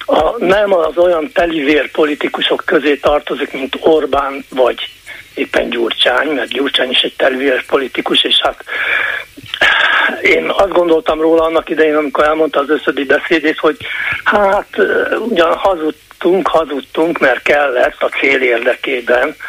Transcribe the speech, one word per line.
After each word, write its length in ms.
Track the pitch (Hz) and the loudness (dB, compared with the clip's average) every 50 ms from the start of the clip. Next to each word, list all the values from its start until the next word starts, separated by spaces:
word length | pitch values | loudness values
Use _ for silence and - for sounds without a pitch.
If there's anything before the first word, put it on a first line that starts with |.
| - | -4
a, 400 | - - 156 156 160 - 240 180 | 0 0 2 2 0 0 0 0
nem 280 | 175 190 208 208 196 196 | 2 2 2 2 2 2
az 240 | 175 160 156 151 175 | 2 2 2 2 2
olyan 340 | 175 180 175 160 151 131 - | 2 4 2 2 -2 -2 -2
telivér 580 | 185 170 170 160 160 139 139 151 147 131 - | 0 0 0 0 0 0 2 2 2 0 0
politikusok 720 | - - 156 147 147 - - 165 - - 165 - - 127 - | 0 0 0 0 0 -2 -4 -4 -4 -4 -2 -2 -2 -2 0
közé 300 | - - 156 131 151 143 | 0 0 2 2 0 0
tartozik, 560 | 131 - 160 147 147 - - 156 127 143 - | 0 2 2 0 0 0 -4 -6 -6 -6 -6
mint 260 | - 135 135 123 - - | -6 -8 -8 -8 -8 -2
Orbán 680 | - 180 160 156 143 139 131 139 139 139 139 139 135 - | 2 2 2 2 2 0 0 -2 -2 -2 -6 -8 -12 -6
vagy 400 | - 131 127 117 117 - - - - - - - - - - - - | -2 0 2 2 0 -2 -8 -12 -12 -16 -20 -20 -18 -18 -20 -14 -8
éppen 360 | - - - - - 120 117 | -6 -6 -2 -2 -2 -2 -2
Gyurcsány, 580 | 120 120 117 113 - - - 131 123 127 135 156 | -2 -2 -2 -2 -2 0 0 2 2 2 0 0
mert 220 | 151 131 113 107 | -2 -4 -4 -4
Gyurcsány 400 | 117 127 143 131 131 135 127 127 | -4 -4 -2 -2 0 -2 -2 0
is 120 | 123 120 | 0 -2
egy 120 | - 123 - - | -2 -2 -2 0
telivér 480 | - 139 131 127 135 139 127 - - | 0 0 0 0 0 0 0 0 -2
politikus, 580 | - - 139 131 120 - - - - 160 - - | -2 -2 -2 -2 -2 -4 -6 -4 0 0 0 2
és 120 | - - - | 2 0 0
hát 220 | - 147 - - - - - - - - - - - - - - - - - - - - - - - - - - - - - - - 262 - - | 0 0 -2 -6 -10 -10 -6 -6 -4 -2 -2 -2 -2 -2 -4 -6 -10 -12 -16 -18 -14 -12 -4 -2 0 2 2 2 0 0 0 0 0 -2 -2 -2
én 280 | - 185 - 160 160 165 | 0 2 2 2 0 0
azt 220 | - - 196 190 | 0 0 0 2
gondoltam 500 | 165 180 175 170 160 160 156 - 160 156 | 2 2 2 4 2 2 2 0 0 0
róla 220 | 160 160 165 165 160 | 2 4 4 4 4
annak 260 | 160 165 160 160 - | 2 0 0 -2 0
idején, 260 | 170 147 156 156 151 | 0 0 2 2 2
amikor 280 | 151 151 139 - 139 151 | 2 0 0 0 0 2
elmondta 360 | 151 156 156 160 151 - 147 | 2 2 2 0 0 0 -2
az 100 | 139 139 | 0 0
összödi 340 | 151 135 - 175 143 131 143 | 0 0 0 -2 -2 -2 0
beszédét, 540 | 135 139 147 - - 175 160 139 156 156 - | 0 0 0 2 0 0 0 0 0 -2 0
hogy 200 | - 160 147 - - - - - - - - - - | 0 0 0 -2 -6 -10 -8 -8 -6 -6 -6 -4 -2
hát, 540 | - - 208 202 196 196 202 - - - - 196 - - - - - - - 220 240 | 0 2 2 2 2 2 0 -2 -4 -2 0 0 2 2 0 0 0 -2 -4 -2 0
ugyan 260 | 226 170 165 165 170 | 2 2 2 2 2
hazudtunk, 920 | - - 196 190 160 156 156 147 - - - - - - 175 185 190 143 - | 2 0 0 0 0 -2 -4 -4 -6 -12 -20 -12 -4 0 2 2 2 2 2
hazudtunk, 720 | - 160 160 156 151 135 127 - - - 160 170 160 - | 2 0 0 0 -4 -8 -8 -6 -2 -2 0 0 0 0
mert 220 | 151 135 120 - | 0 2 0 0
kellett 640 | - - 151 143 147 139 123 123 123 147 - - - | 0 0 2 2 2 0 2 0 0 0 0 -2 -4
a 60 | 123 | -4
cél 320 | - - - 139 135 131 | -2 -2 0 0 0 2
érdekében, 960 | 131 123 120 117 120 127 120 - - 139 135 123 120 123 123 123 131 151 151 - - | 2 0 0 0 0 0 -2 -2 -4 -4 -4 -4 -2 0 0 2 2 0 -4 -8 -12